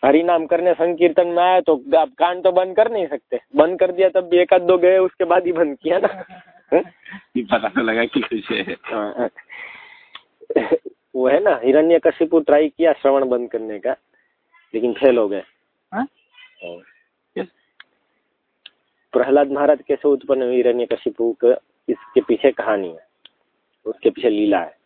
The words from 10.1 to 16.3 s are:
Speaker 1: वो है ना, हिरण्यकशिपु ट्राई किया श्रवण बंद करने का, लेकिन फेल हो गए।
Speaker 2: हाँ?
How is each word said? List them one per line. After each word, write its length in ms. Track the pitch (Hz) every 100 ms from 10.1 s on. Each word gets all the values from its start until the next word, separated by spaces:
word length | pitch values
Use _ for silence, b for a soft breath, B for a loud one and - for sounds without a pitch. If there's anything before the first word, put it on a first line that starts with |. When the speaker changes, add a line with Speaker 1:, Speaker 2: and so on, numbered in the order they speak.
| B _ _ - - - - - _ _
Speaker 1:
वो 140 | 131 127
है 140 | 143
ना, 160 | 202 139
हिरण्यकशिपु 760 | 120 139 160 165 - - 160 165
ट्राई 280 | 151 147 151
किया 240 | _ 165
श्रवण 360 | 147 143 135 135
बंद 220 | 123 120
करने 280 | 113 110 104
का, 180 | 107 131 _ _ _ _ _ _ _
लेकिन 180 | 113 120
फेल 260 | 107 135 120
हो 100 | 104
गए। 140 | 98 92 _ _ _ _
Speaker 2:
हाँ? 140 | 196 269 _ _